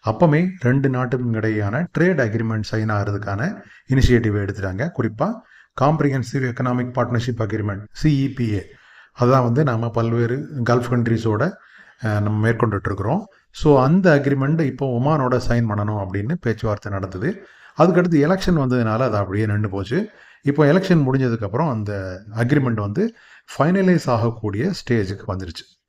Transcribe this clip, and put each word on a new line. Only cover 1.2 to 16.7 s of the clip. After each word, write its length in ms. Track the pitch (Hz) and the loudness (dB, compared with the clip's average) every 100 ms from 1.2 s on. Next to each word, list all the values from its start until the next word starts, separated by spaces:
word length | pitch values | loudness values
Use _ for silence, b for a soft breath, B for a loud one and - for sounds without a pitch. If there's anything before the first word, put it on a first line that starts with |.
| 123 | -2
இடையேயான 540 | 110 110 107 101 127 175 151 | -2 0 0 -2 -2 -4 0
ட்ரேட் 240 | 175 165 | 2 2
அக்ரிமெண்ட் 420 | 113 113 113 110 107 | 0 0 -2 -2 -4
சைன் 200 | 113 110 | -4 -2
ஆகிறதுக்கான 680 | 104 101 101 101 98 160 - B B _ | -2 -2 -4 -4 -4 -4 -6 B B _
இனிஷியேட்டிவ் 460 | 135 120 117 110 | 4 6 4 2
எடுத்துட்டாங்க. 540 | 104 98 98 95 92 160 - | -2 -4 -4 -6 -4 -6 -4
குறிப்பா 360 | 110 107 170 233 B B B - | -4 -2 -4 -4 B B B 0
காம்ப்ரிஹென்சிவ் 600 | 139 160 143 131 120 143 | 0 2 0 0 -4 -4
எக்கனாமிக் 500 | 127 120 127 123 123 | -4 -4 -2 -2 -2
பார்ட்னர்ஷிப் 460 | 123 113 117 127 117 | -2 -2 -2 -2 -4
அக்ரிமெண்ட், 480 | 110 107 104 98 107 | -4 -4 -6 -8 -12
சி 340 | - 156 139 | -2 0 2
இ 100 | 135 | 0
பி 180 | - 117 | -2 -2
ஏ. 120 | 104 - B B B B - | -2 -6 B B B B 0
அதான் 240 | 120 131 | 2 4
வந்து 200 | 120 120 | 2 2
நாம 260 | 147 113 117 | 0 0 -2
பல்வேறு 580 | 117 117 117 117 131 156 143 | -2 0 0 0 -2 -6 -4
கல்ஃப் 260 | 117 120 120 | 0 0 2
கண்ட்ரீஸோட, 600 | 123 113 113 113 104 156 - B B B B | 0 2 0 0 0 -2 -4 B B B B
அஹ், 200 | 120 104 | -2 0
நம்ம 280 | 104 107 110 | 0 2 2
மேற்கொண்டுட்டு 360 | 113 117 98 | 2 0 0
இருக்கிறோம். 400 | - 95 98 175 - b b | -4 -4 -2 -2 -4 b b
So, 320 | - 156 139 | 0 4 6
அந்த 360 | 131 180 185 147 | 6 4 4 4
அக்ரிமெண்ட் 400 | 135 139 135 160 | 2 0 0 0
இப்போ 400 | 143 127 135 120 | -2 -2 -4 0
ஒமானோட 400 | 135 156 127 123 - | 0 0 2 0 2
சைன் 180 | 117 113 | 0 0
பண்ணணும் 360 | 104 104 107 | 0 -2 -2
அப்படின்னு 280 | 95 98 107 | -4 -4 -4
பேச்சுவார்த்தை 580 | 180 120 110 113 | -4 -4 -2 -2